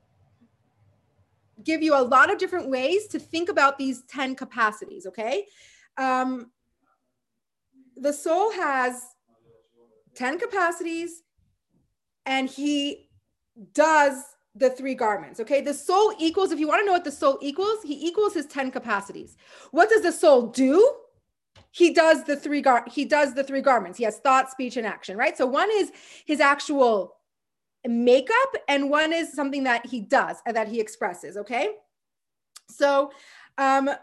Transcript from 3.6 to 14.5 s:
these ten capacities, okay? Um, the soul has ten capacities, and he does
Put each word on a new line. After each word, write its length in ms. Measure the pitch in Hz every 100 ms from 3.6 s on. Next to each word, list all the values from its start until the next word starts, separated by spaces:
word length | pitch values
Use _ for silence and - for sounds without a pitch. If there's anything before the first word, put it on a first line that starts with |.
| 277 277
these 240 | 269 247
ten 300 | _ 262 269
capacities, 720 | 262 262 240 214 208 - - 190
okay? 400 | 185 220 294 403 _ - _ _ -
Um, 540 | 262 254 254 254 233 _ _ _ _ _ _ _ _ _ _ _ _ _ _ -
the 160 | 269
soul 380 | 294 349 339 427
has 480 | 392 311 269 254 247 - _ _ _ _ _ _ _ _ _ _ -
ten 240 | 254 330
capacities, 840 | 392 392 339 349 339 330 339 - _ _ _ _ _ _ _ _ _ _ -
and 240 | 269 262
he 600 | 262 285 294 285 - _ _ _ _ _ _ 196
does 500 | - 311 311 285 262 - _ _